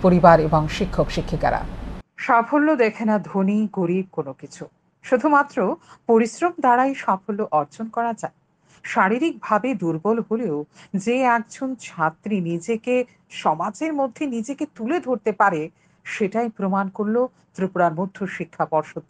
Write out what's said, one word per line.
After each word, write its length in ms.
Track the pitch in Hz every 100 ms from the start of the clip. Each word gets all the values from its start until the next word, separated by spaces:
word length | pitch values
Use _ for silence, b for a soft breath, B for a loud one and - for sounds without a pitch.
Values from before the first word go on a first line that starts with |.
পরিবার 380 | 190 180 175 160
এবং 280 | 156 160 151
শিক্ষক 420 | - 190 - -
শিক্ষিকারা। 540 | - - 156 120 113 113 - - - - -
সাফল্য 600 | - 233 226 294 302 311
দেখে 280 | 220 214
না 140 | 220 214
ধনী 500 | 160 196 190 208 214
গরিব 320 | 202 175 185 185
কোনো 200 | - 139
কিছু, 340 | 135 147 - 147 _ _ _
শুধুমাত্র 760 | - 254 302 285 294 - 196 330 b b -
পরিশ্রম 460 | 226 226 - 349 349
দ্বারাই 340 | 269 240 269
সাফল্য 540 | 269 - 190 - 202 208
অর্জন 380 | 151 143 - 226
করা 240 | 233 233
যায়। 200 | 220 143 _ _ _ b b
শারীরিকভাবে 920 | - 233 196 240 330 240 - 208 247
দুর্বল 480 | 220 165 160 202 233 220
হলেও 340 | 226 226 147 151 b b
যে 260 | 196 208 247
একজন 540 | 254 233 220 - 262
ছাত্রী 680 | 254 - - 160 160 208 208
নিজেকে, 640 | 170 170 170 226 247 247 247 b _
সমাজের 600 | - 185 156 196 202 320
মধ্যে 340 | 294 269 - 302
নিজেকে 400 | 233 220 277 302
তুলে 260 | - 220 339
ধরতে 320 | 254 247 226
পারে, 380 | 202 202 165 160 _ _ _
সেটাই 440 | - - 196 214 240
প্রমাণ 400 | 220 190 196 196
করল 380 | - 208 233 254
ত্রিপুরার 680 | _ _ - 185 180 175
মধ্য 320 | 160 190 - 190
শিক্ষা 380 | - 185 -
পর্ষদ 380 | 156 156 151 165 -